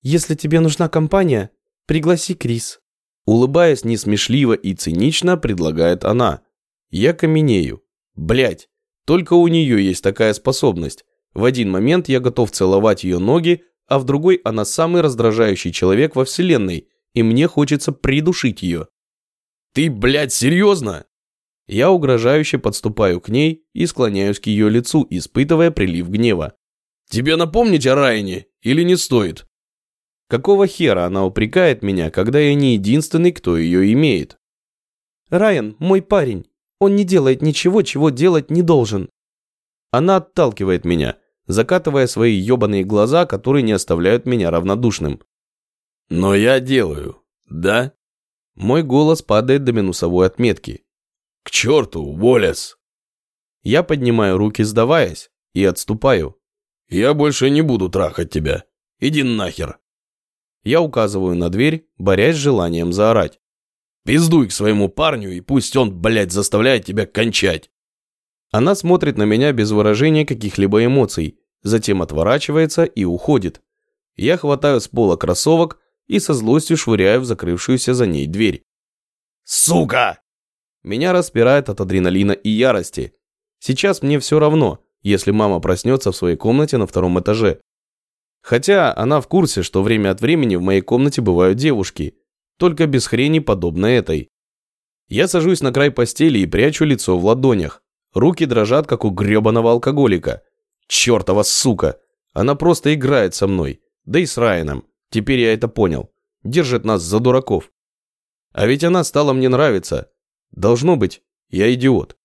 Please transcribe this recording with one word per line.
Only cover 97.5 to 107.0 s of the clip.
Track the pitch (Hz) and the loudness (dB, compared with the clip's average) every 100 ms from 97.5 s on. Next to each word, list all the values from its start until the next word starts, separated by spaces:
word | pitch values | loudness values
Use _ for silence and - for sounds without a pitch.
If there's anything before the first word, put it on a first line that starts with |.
| 110 76 - _ _ _ | 0 -4 -10 _ _ _
Руки | - 139 175 156 | 0 0 2 -2
дрожат, | 120 107 131 156 | 0 2 0 0
как | 123 | -2
у | 110 | -2
грёбаного | 92 101 107 107 117 117 | -2 0 2 2 2 2
алкоголика. | 120 135 147 131 90 67 53 _ _ _ _ _ | 0 0 2 2 2 -2 -8 _ _ _ _ _
Чёртова | - 123 113 95 98 | -2 2 0 2 0
сука! | 104 - 135 101 78 - _ _ _ | 0 0 0 0 -2 -4 _ _ _
Она | - 113 | -4 -2
просто | 143 165 165 147 | 0 0 0 0
играет | 151 131 139 98 | -2 0 2 0
со | - 98 | 0 -2
мной, | 92 73 - _ _ | -2 -4 -8 _ _
да | - 127 | -4 -2
и | 170 | -2
с | - | -2
Райаном. | 117 90 76 71 - _ _ | 0 0 -4 -8 -12 _ _
Теперь | 110 110 131 | -6 -2 0
я | 117 | 0
это | 110 113 | 0 -4
понял. | 113 98 71 - _ _ _ | 0 0 0 -8 _ _ _
Держит | - 143 147 123 | -4 -2 0 -2
нас | 101 104 | -2 -4